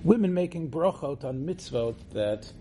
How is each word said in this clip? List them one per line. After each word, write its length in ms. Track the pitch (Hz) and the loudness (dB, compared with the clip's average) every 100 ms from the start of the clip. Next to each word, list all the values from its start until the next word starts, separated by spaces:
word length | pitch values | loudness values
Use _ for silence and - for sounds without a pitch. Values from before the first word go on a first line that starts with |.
women 300 | 170 233 196 | 6 6 6
making 360 | 180 175 170 160 | 2 0 -2 -4
brachot 540 | 156 180 - 139 139 | 0 0 0 -4 -4
on 220 | 139 131 147 | -4 -4 -4
mitzvot 500 | 185 - 120 117 117 - | -6 -4 -2 -2 -4 -8
that 400 | 98 104 110 - - | -2 0 0 -6 -16